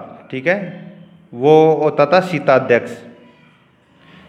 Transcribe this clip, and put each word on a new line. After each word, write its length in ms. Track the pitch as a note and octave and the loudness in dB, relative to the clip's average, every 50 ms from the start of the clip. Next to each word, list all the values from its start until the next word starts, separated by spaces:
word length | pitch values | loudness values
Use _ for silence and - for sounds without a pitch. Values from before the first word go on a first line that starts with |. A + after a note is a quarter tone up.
| - - - - - - | -16 -18 -20 -20 -18 -14
ठीक 160 | - C3 C3 E3 | -14 -8 -4 -4
है, 120 | F#3 G3+ F#3+ D#3+ - - - - - - - - _ _ _ _ - | -4 -4 -6 -12 -14 -18 -20 -20 -20 -20 -20 -20 _ _ _ _ -10
वो 400 | A#2+ B2+ D3 D#3 D#3 D#3+ D#3+ D#3 | -2 2 4 4 6 4 4 2
होता 300 | D3 D3+ D3+ - - D3 D3 | 0 -2 -2 0 0 0 2
था 120 | F3 F#3 | 2 0
सीताध्यक्ष। 840 | F#3 - - C#3+ - - C3+ B2+ - A#2 A#2+ A#2 - - - - - - - - - _ _ _ _ _ _ _ _ _ _ _ _ _ _ _ _ _ - - - | 0 0 -6 -4 0 2 2 2 2 2 0 0 0 -4 -12 -16 -18 -20 -20 -20 -20 _ _ _ _ _ _ _ _ _ _ _ _ _ _ _ _ _ -20 -20 -20